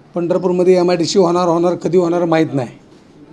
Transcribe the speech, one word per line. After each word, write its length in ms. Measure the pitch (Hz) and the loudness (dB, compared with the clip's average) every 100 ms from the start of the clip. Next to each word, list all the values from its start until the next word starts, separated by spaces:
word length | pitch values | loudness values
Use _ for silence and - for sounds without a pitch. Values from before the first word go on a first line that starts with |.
| - | -12
पंढरपूरमध्ये 640 | 175 170 180 180 180 180 180 | -6 -2 -2 0 0 2 4
एमआयडीसी 400 | 175 175 160 202 | 2 0 0 0
होणार, 300 | 175 175 180 | 2 2 0
होणार, 260 | 165 175 | 0 0
कधी 240 | 170 202 180 | -2 0 0
होणार 260 | 170 175 | 0 -2
माहीत 220 | 175 160 151 | 0 0 0
नाही, 160 | 135 113 - - - - - - | -2 -6 -12 -20 -20 -20 -20 -20